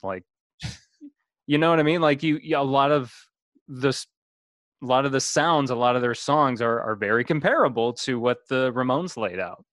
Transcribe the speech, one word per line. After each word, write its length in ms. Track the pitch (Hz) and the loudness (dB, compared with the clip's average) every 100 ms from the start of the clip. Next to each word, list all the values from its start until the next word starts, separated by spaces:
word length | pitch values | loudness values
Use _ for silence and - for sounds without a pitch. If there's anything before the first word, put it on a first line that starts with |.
Like, 200 | 98 95 - _ _ - | -8 -10 -12 _ _ -14
<laughs> 840 | - - _ _ 294 _ _ _ - | -14 -14 _ _ -20 _ _ _ -2
you 100 | 147 | 2
know 120 | 165 | 4
what 100 | 165 | 4
I 40 | |
mean? 160 | 151 170 | 4 2
Like, 220 | 156 143 | 2 2
you, 160 | 160 156 | 0 -2
you, 160 | 156 151 | 0 0
a 20 | |
lot 320 | 139 139 139 | 2 2 4
of 220 | 147 123 - _ _ _ _ - | 2 -2 -14 _ _ _ _ -18
the 220 | 131 135 | -2 -2
s-, 180 | 127 - _ _ _ _ _ _ - | -2 -8 _ _ _ _ _ _ -12
a 40 | 127 | 0
lot 200 | 127 139 | 2 2
of 60 | |
the 80 | 135 | 0
sounds, 520 | - 156 156 160 135 | 0 0 2 2 0
a 40 | 123 | 0
lot 200 | 120 123 | 2 2
of 60 | |
their 120 | 123 117 | 0 -4
songs 460 | - 147 139 120 | 0 2 2 0
are, 180 | 117 117 | -2 -2
are 140 | 113 104 | -4 -4
very 280 | 101 113 123 | 0 0 0
comparable 640 | 156 175 302 160 117 117 | 0 0 2 2 2 -2
to 260 | 120 - 123 | -4 -4 -2
what 280 | 120 123 - | 0 -2 -4
the 240 | 131 131 | -2 -2
Ramones 440 | 120 127 135 180 - | -2 -2 -2 -4 -6
laid 220 | 104 92 | -6 -4
out. 260 | 90 - _ | -8 -10 _